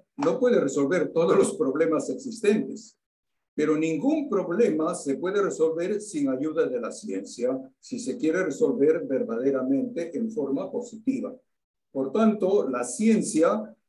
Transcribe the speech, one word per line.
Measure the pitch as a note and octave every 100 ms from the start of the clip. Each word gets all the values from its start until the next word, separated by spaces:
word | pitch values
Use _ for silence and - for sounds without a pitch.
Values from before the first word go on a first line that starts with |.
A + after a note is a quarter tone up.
| _ -
no | D#3+ -
puede | B3 F#3+
resolver | - C#3+ C3+ F3 -
todos | E3 - D#3
los | - -
problemas | C3+ D3+ D#3+ D3 -
existentes, | - B2 A2 G3+ A3 - - - _ _ _ _ _ _ -
pero | D3+ D#3
ningún | D#3+ D#3 C#4 D#4+ C4+
problema | G3+ E3+ E3+ - D#3 E3
se | F3 C#3+ C3+
puede | F3+ G3+
resolver | F3 - D#3+ D#3+ F#3 G#3
sin | - D#3 C3+
ayuda | C3 D#3 D#3 C#3
de | A#2+
la | G#2+
ciencia, | - G#2+ F#2+ - - B2 C3+ - _
si | - A#2+
se | B2+ -
quiere | D#3 F#3
resolver | E3 - C#3+ A#2+ D3+ D3+ C3+
verdaderamente | B2+ A2 A2+ C3+ C3+ C3 C3+ A#2+ - - A#2
en | A2+
forma | - C3+ - -
positiva. | A#2 - A2 C4 A#2 - - _ _ _ _ _
Por | C3+ C3+
tanto, | F3+ A3 G3 F#3 G3+ C4
la | -
ciencia, | B3 - A3 G3 C#3+ D#3 E3+ A3 - -